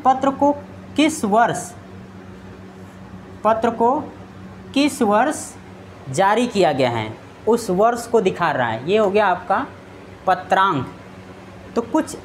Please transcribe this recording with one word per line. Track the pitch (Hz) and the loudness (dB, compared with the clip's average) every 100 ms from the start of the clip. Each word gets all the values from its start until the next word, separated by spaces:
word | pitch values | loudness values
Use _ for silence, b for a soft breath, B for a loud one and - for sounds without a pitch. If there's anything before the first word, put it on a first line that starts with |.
पत्र | 254 262 277 | 2 4 2
को | 269 285 285 - - - - | 4 2 2 -6 -16 -4 2
किस | 302 - 208 | 2 2 2
वर्ष, | 214 220 147 - - - - - - - - 95 95 - - - - - - - - | 4 4 2 -6 -14 -18 -18 -18 -18 -18 -18 -18 -18 -18 -18 -18 -18 -18 -18 -18 -2
पत्र | 208 220 233 | 2 2 0
को | 226 233 294 - - - - - - - | 2 2 2 -4 -14 -18 -18 -18 -16 -4
किस | - 196 - | 0 2 2
वर्ष | 214 208 277 - - - - - - - - | 2 4 2 -2 -8 -14 -18 -18 -18 -16 -6
जारी | 131 196 220 240 | 2 2 4 2
किया | 202 170 | 4 4
गया | 135 123 | 4 2
है, | 117 107 113 - - - | 0 -4 -8 -16 -6 0
उस | 233 214 | 2 2
वर्ष | 185 226 240 - | 2 2 2 0
को | 226 | 2
दिखा | 185 - 165 | 2 2 0
रहा | 135 117 | 2 0
है। | 113 143 | -2 0
ये | 214 | 2
हो | 202 | 4
गया | 202 202 | 4 2
आपका | 180 - 202 294 - - - - - - | 0 0 -2 -2 -10 -20 -20 -20 -4 0
पत्रांक। | 180 - 190 196 147 123 - - - - - - - - | 0 2 2 4 0 -4 -12 -18 -18 -18 -18 -18 -18 -6
तो | 233 | -6
कुछ | 233 311 311 - | -2 -2 -2 -4